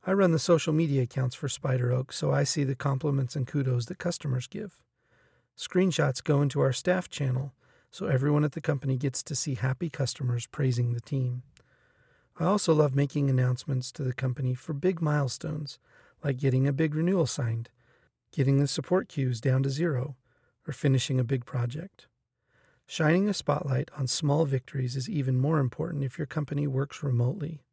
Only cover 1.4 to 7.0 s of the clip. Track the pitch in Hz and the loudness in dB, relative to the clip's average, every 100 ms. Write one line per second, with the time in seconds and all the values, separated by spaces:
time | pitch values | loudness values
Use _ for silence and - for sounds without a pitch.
1.4 | 139 - 143 127 123 127 131 - 147 139 | -6 -4 -2 0 2 0 -2 -4 0 2
2.4 | 143 - 139 131 143 135 147 139 131 147 | 0 0 -2 0 -2 0 0 0 -2 -2
3.4 | 123 147 131 123 117 - 170 - 147 127 | -2 0 0 0 -2 -6 -6 -4 -2 -4
4.4 | - - 208 _ _ _ _ _ _ _ | -4 -10 -10 _ _ _ _ _ _ _
5.4 | _ - - 185 190 160 147 131 - 143 | _ -16 -2 2 2 2 0 0 0 2
6.4 | 143 143 139 127 - 185 | 2 2 0 0 0 0